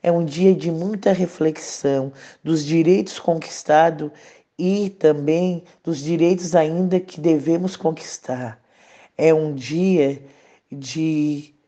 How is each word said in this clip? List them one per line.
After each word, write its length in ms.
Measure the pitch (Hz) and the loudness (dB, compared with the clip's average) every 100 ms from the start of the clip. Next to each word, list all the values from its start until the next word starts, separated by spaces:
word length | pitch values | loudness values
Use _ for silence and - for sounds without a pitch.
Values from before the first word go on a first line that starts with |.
é 80 | 175 | 2
um 140 | 170 | 0
dia 320 | 160 151 190 | -2 2 4
de 160 | 175 170 | 4 0
muita 400 | 160 185 214 202 | -4 -4 -2 0
reflexão 1000 | 180 180 - 156 156 - - 139 135 135 135 - _ | 0 -2 0 -2 -2 -14 -4 -2 0 -4 -10 -20 _
dos 220 | 147 160 | -2 -2
direitos 560 | 147 165 160 196 196 - | 2 2 4 2 0 -4
conquistados 880 | - 165 - - - 151 165 151 151 - - - _ - | -2 -2 -6 -12 2 4 4 0 -10 -12 -20 -20 _ -4
e 320 | 180 202 196 | -2 0 -4
também 760 | 196 156 151 143 165 180 175 - _ | 2 2 2 0 0 0 -4 -10 _
dos 160 | - 147 | -8 -6
direitos 560 | 147 165 170 185 175 | -2 2 2 2 2
ainda 460 | 170 156 170 185 180 | 2 2 0 0 0
que 180 | 185 - | -2 -4
devemos 560 | 165 156 139 170 185 | 0 0 0 -2 -2
conquistar. 840 | - 165 160 - - - 127 123 110 _ _ _ - _ - | -4 -4 -4 -14 -14 -10 -8 -8 -14 _ _ _ -20 _ 0
É 160 | 160 | 4
um 200 | 156 156 | 4 0
dia 720 | 139 120 160 190 180 139 139 - _ _ _ _ | -6 -6 0 2 2 2 -2 -14 _ _ _ _
de 800 | 139 131 156 160 156 151 147 147 _ | -16 -10 -4 -2 0 -2 -4 -10 _